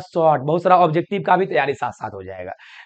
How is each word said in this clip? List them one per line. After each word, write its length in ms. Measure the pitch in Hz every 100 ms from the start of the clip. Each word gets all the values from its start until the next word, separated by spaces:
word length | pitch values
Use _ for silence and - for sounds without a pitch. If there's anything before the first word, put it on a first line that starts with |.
शॉर्ट, 380 | - 175 160 147
बहुत 200 | 139 170
सारा 140 | 180 180
ऑब्जेक्टिव 440 | 175 156 165 196
का 140 | 165 180
भी 100 | 190
तैयारी 280 | 165 139
साथ-साथ 360 | 135 123 - 110
हो 120 | 101
जाएगा। 280 | 92 95 92 - - -